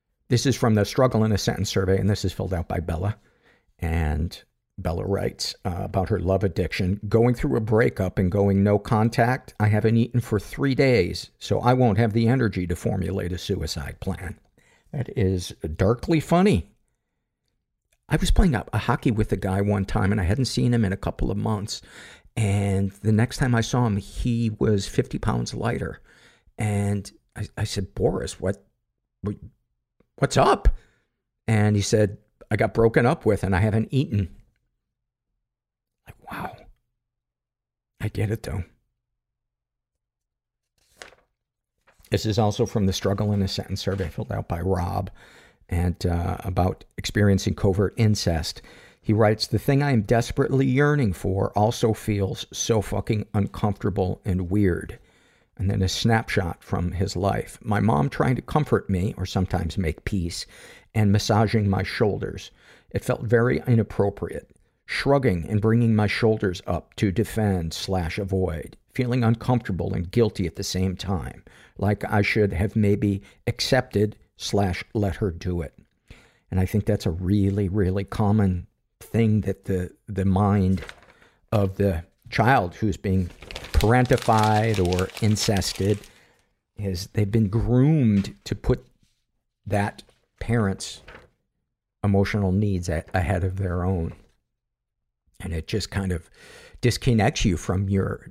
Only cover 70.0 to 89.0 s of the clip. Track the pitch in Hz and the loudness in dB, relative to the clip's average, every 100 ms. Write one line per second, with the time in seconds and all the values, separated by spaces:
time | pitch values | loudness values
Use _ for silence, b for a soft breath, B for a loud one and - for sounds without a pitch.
70 | 85 120 107 - 87 - 95 92 95 87 | -2 0 0 0 -4 -4 -6 -2 -2 -2
71 | 90 92 62 - B B B - 98 101 | -4 -4 -6 -12 B B B -4 -2 0
72 | - 107 101 113 101 85 101 110 104 104 | 0 0 2 2 0 0 0 2 2 2
73 | 104 98 B B - - - 131 - 101 | 2 -2 B B -6 -4 0 0 0 0
74 | 104 - _ _ - 101 98 90 - 110 | -2 -4 _ _ -4 0 0 -2 -6 -4
75 | 101 82 101 82 95 87 73 - _ _ | -2 -2 -4 -4 -6 -6 -6 -12 _ _
76 | b b b b b 92 92 104 - 104 | b b b b b -2 0 0 0 -2
77 | - 85 92 104 98 98 98 104 92 98 | -2 -4 0 2 2 0 0 0 0 0
78 | 95 - 104 107 98 90 - _ _ _ | -4 -2 2 2 2 0 -6 _ _ _
79 | - 107 113 107 95 - - 92 90 - | -6 0 2 2 0 -6 -4 -4 -4 -10
80 | - 98 95 92 101 104 95 95 - b | -10 -2 0 2 4 4 2 0 -4 b
81 | b b b b _ 107 98 95 101 85 | b b b b _ 0 0 0 0 -2
82 | - _ - - 110 135 90 - 107 - | -6 _ -6 0 2 2 0 -2 -2 -2
83 | 98 95 90 - - - - - 104 123 | -2 0 -2 -8 -16 -16 -4 0 4 4
84 | 123 127 - 110 107 107 113 104 90 90 | 4 2 2 4 4 4 2 2 0 0
85 | 92 - 107 107 - 98 - - 98 104 | -2 0 0 2 2 0 -2 -2 0 -2
86 | b b b b b b _ - 98 87 | b b b b b b _ -10 -6 -6
87 | - 107 101 113 104 113 113 123 139 160 | -4 -2 0 2 2 0 2 4 4 4
88 | 117 101 - - - - - 127 - _ | 4 2 0 -6 -10 -4 0 -2 -4 _